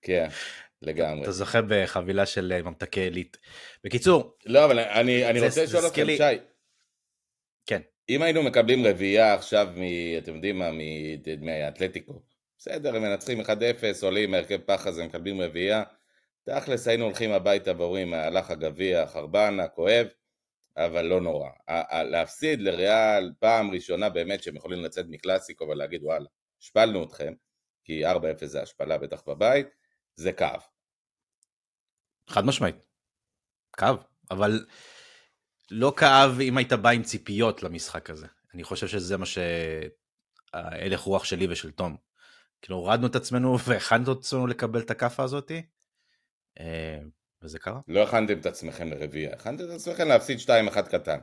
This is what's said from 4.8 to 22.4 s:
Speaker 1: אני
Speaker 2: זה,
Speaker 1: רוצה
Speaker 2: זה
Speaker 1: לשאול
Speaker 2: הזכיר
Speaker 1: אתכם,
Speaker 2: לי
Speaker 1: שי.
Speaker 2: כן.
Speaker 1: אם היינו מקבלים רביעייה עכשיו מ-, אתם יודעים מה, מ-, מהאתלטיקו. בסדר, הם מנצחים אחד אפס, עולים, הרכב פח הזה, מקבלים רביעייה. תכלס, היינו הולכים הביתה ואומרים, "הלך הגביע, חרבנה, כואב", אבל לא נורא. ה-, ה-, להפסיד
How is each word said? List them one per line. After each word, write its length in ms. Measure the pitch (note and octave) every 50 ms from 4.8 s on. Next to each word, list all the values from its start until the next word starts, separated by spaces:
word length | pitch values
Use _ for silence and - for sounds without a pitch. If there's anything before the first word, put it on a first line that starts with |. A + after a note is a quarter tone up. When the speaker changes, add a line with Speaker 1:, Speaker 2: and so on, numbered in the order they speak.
| A2+ G#2+ G#2 A2 A#2+ B2 B2 B2 B2 A#2+
Speaker 1:
אני 100 | A#2 A#2+
Speaker 2:
זה, 60 | A#2
Speaker 1:
רוצה 80 | B2 B2+
Speaker 2:
זה 100 | C#3 D#3+
Speaker 1:
לשאול 200 | D3+ - F3 E3
Speaker 2:
הזכיר 200 | E3+ D#3+ D3+ D3+
Speaker 1:
אתכם, 200 | D3+ D#3 C#3 D3
Speaker 2:
לי 100 | C#3+ B2
Speaker 1:
שי. 60 | G2+ - _ _ _ _ _ _ _ _ _ _ _ _ _ _ _ _ _ _ _ _ _ _ _ _
Speaker 2:
כן. 140 | - A#2 F#2+ - _ _ _ _ -
Speaker 1:
אם 140 | A#2+ C#3 D#3+
היינו 200 | E3 D#3+ D#3+ D#3
מקבלים 440 | C3 - B2 A2+ A2+ B2 B2+ B2
רביעייה 480 | A2 G2 F2 F#2+ G2 G2 G#2+ A2+ A2 G#2
עכשיו 340 | F#2 - - - G#2 G#2 F#2+ F2
מ-, 420 | F2 F#2 F2+ F2 F2 E2+ E2+ E2 D#2+
אתם 160 | D#2 E2+ D#2+
יודעים 240 | D#2 E2+ G2+ G#2 F#2
מה, 120 | F2+ E2 D#2+
מ-, 760 | D#2+ D#2 D#2 D#2 D#2 D2+ D#2 D#2 D2 C#2 D#2 D#2+ D2 D2
מהאתלטיקו. 760 | D#2+ D#2+ D#2 D2+ D2 D2 - F#2 F#2 - F2 - - D3 - _ _ _ _ _ _ _ _
בסדר, 380 | - - - D#3+ D3 C#3+ A#2+
הם 60 | A2+ A2
מנצחים 380 | G#2 G2+ G2+ - - B2 A2+
אחד 220 | G#2 - G#2+ G#2+ A#2
אפס, 420 | A#2 A#2+ A#2+ - A2 G2 - -
עולים, 300 | F#2+ F#2 G2+ G#2+ G2 F#2+
הרכב 240 | F#2 E2 - G2 F#2 -
פח 200 | - G2 F#2 -
הזה, 180 | G2+ F2 D#2+ E2+
מקבלים 360 | E2 - E2+ E2+ F#2+ G2+ F#2+
רביעייה. 420 | F2+ E2+ D#2 E2 F2 G2 G#2 A2 G#2 - _ _ _ _ _ _ _ _ _ _ _
תכלס, 440 | - - C#3 C#3 - C3 A2+ A2 A#2
היינו 160 | A#2 A#2 A#2
הולכים 280 | A2 F#2+ - A#2 A2 G#2
הביתה 400 | G2 F2+ G2+ G2+ G2+ F#2+ F#2+ F2+ E2
ואומרים, 360 | F2 F2 F2+ F#2+ F#2 F2 E2+
"הלך 360 | E2 D#2 D#2+ E2+ F#2 F#2 -
הגביע, 560 | F2 D#2 D#2+ D#2+ D2 D#2 F#2+ F#2+ F2+ F2 D#2+
חרבנה, 640 | C#2+ - E2 D2 D2+ E2 G2+ G#2+ G#2+ G2+ G2 F2+ E2
כואב", 380 | - - E2 F#2+ A2 A#2 A#2 G#2+ _ _ _ _ _ _ _ _ _ _ _ _ _
אבל 280 | - D#2+ E2+ D#2+ E2+ E2+
לא 160 | E2 F2+ F#2
נורא. 280 | F2+ E2+ D#2 D2 C#2+ C2+ C2 _ _ -
ה-, 280 | D#2 E2+ D#2+ - - E2
ה-, 60 | D#2+
להפסיד 560 | - D#2+ E2+ E2 D#2+ - -